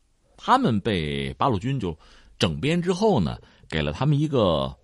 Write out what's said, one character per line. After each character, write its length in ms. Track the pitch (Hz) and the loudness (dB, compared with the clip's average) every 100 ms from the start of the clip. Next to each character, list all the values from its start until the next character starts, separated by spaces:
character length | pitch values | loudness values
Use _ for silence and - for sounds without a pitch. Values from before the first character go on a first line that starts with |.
| _ _ _ - | _ _ _ -10
他 200 | - 262 | 0 2
们 220 | 220 104 | 2 0
被 540 | 117 92 73 69 67 67 | 0 -2 -2 -4 -6 -2
八 120 | 135 | 0
路 100 | 98 | 0
军 220 | 120 139 | -2 -4
就 180 | 92 76 - - - - | -4 -8 -16 -20 -16 -2
整 220 | 92 73 | -2 0
编 220 | 143 175 | -2 0
之 100 | 175 | 0
后 280 | 180 220 147 | 0 2 2
呢， 180 | 73 57 - _ - | 0 -4 -14 _ -6
给 120 | 78 | -2
了 120 | 73 | -2
他 120 | 76 143 | -2 0
们 140 | 143 | 2
一 80 | 156 | 2
个 480 | 135 95 76 65 - | 2 2 2 -2 -8